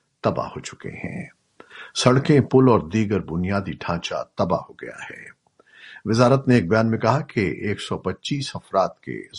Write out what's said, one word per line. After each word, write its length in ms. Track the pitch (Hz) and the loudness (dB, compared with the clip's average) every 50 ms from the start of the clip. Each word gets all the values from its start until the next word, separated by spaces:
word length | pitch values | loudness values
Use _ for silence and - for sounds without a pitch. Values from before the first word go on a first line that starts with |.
| _ _ _ _ | _ _ _ _
تباہ 260 | - 113 95 58 57 - | -4 -2 -2 -2 -4 -8
ہو 120 | - - | -8 -12
چکے 300 | - - - - - - | -14 -14 -16 -16 -16 -14
ہیں۔ 360 | - - - - - - - - _ _ _ _ _ - - _ - - - - - | -14 -12 -12 -12 -10 -12 -14 -14 _ _ _ _ _ -20 -20 _ -20 -20 -20 -12 -6
سڑکیں، 440 | - - 127 123 135 135 - 156 143 | 0 2 4 4 4 4 4 4 4
پل 300 | 127 - - 131 131 127 | 4 4 4 4 6 6
اور 100 | 117 104 85 78 | 4 4 2 0
دیگر 280 | 92 110 107 101 107 95 | -2 -2 -2 0 -2 -4
بنیادی 520 | 87 - - 85 90 90 101 98 98 87 | -4 -4 -6 -4 -4 -2 -2 -4 -4 -6
ڈھانچہ 440 | 82 - - - 85 87 - - - 71 62 - _ | -10 -10 -6 -6 -6 -6 -6 -6 -8 -8 -8 -8 _
تباہ 240 | - 104 90 90 - - - | -4 -2 -2 -2 -2 -4 -8
ہو 40 | - | -18
گیا 300 | - - 60 - - - - | -18 -16 -16 -16 -14 -16 -16
ہے۔ 140 | - - - - - _ _ _ _ _ _ _ _ - - - - - - | -16 -18 -20 -20 -20 _ _ _ _ _ _ _ _ -20 -20 -20 -20 -10 -4
وزارت 420 | 98 107 113 123 123 131 135 135 - | 0 4 6 6 6 6 4 4 4
نے 80 | 123 | 4
ایک 140 | 120 92 82 | 4 4 4
بیان 200 | 104 110 113 113 | 2 2 2 2
میں 80 | 113 110 | 0 0
کہا 240 | 98 110 120 143 | 2 2 2 2
کہ 180 | 151 - - 120 | 0 -4 -2 -2
ایک 420 | 101 90 - - - 101 101 - | -2 -2 -2 -4 -4 -6 -6 -6
سو 160 | - - 92 87 | -6 -8 -8 -6
پچیس 540 | - 92 95 - - - 147 143 131 - - | -6 -6 -8 -8 -8 -8 -6 -6 -6 -8 -10
افراد 340 | - - _ - 95 92 87 - _ | -12 -10 _ 0 0 0 0 -2 _
کے 200 | _ - 62 52 50 - - | _ -12 -12 -12 -12 -14 -14